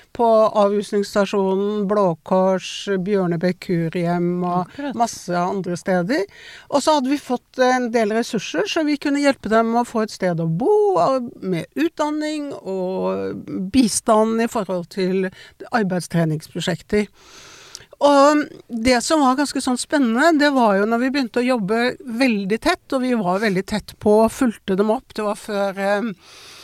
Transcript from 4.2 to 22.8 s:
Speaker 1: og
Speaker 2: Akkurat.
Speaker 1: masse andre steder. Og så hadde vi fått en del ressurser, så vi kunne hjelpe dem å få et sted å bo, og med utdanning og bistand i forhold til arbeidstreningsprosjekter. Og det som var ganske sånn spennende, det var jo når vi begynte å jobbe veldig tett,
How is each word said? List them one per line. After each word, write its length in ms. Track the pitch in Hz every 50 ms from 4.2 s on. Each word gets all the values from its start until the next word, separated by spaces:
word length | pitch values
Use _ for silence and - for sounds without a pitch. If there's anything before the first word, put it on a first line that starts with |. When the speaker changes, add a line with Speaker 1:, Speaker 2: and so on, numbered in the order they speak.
| 175 175 175 180 175
Speaker 1:
og 240 | 175 175 180 180
Speaker 2:
Akkurat. 280 | - - - 285 285 220
Speaker 1:
masse 340 | 226 233 226 - - - - 175
andre 420 | 175 175 185 202 196 175 180 175
steder. 460 | 170 - - 185 180 175 185 269 330 403 - - - - - - - - -
Og 120 | - 285
så 140 | - 320 311
hadde 140 | 294 254 254
vi 80 | 294
fått 420 | 269 - - 247 - - _ _ 254
en 300 | 254 247 254 254 247 233
del 200 | 226 240 220 202
ressurser, 520 | 214 226 233 - - 202 - - - 311 427
så 160 | 392 - 339 311
vi 120 | 294 302
kunne 220 | 277 - 302 277 285
hjelpe 280 | 285 277 262 - - 202
dem 240 | 220 226 226 226 226
å 100 | 240 240
få 180 | - - 226 220
et 80 | 214
sted 280 | - - 196 180 175 165
å 80 | 170
bo, 500 | 165 160 170 254 370 415 427 415 403 370
og 320 | 339 - 277 269 262 240 240 - -
med 240 | - 190 175 165 - - _
utdanning 800 | 262 302 330 - - 302 302 302 302 302 302 311 302 285 277 262
og 920 | - - 190 190 190 185 185 190 185 185 185 190 196 196 196 196 196 - - - 196 185 190
bistand 680 | - 262 254 196 - - - - 220 214 220 226 226 226
i 60 | 226
forhold 420 | 233 - 240 190 170 185 180 170 -
til 400 | - 202 185 180 190 190 185 185 - - - - - - - -
arbeidstreningsprosjekter. 1400 | - 240 208 180 185 180 - - - 165 165 160 156 151 - - - 175 165 190 175 - - - 208 208 208 208 _ _ - - - - - - - - - - - - - _ -
Og 480 | - - 285 285 277 277 294 302 294 294 - - - -
det 300 | - 240 226 220 254 254 233
som 200 | - - 330 311 285
var 140 | 254 254 269
ganske 220 | 285 - - 277
sånn 160 | - 262 254 240
spennende, 540 | - - 320 294 269 226 220 240 302 339 339
det 140 | 277 285 294
var 240 | 277 262 233 214 196
jo 100 | 196 208
når 140 | 220 233 233
vi 100 | 247 269
begynte 280 | 254 285 262 214 - 247
å 80 | 247
jobbe 320 | 254 262 240 196 180 220 233 240 247 - - 302
veldig 560 | 262 220 226 269 269 220 202 202 185 220 214
tett, 240 | - 320 359 -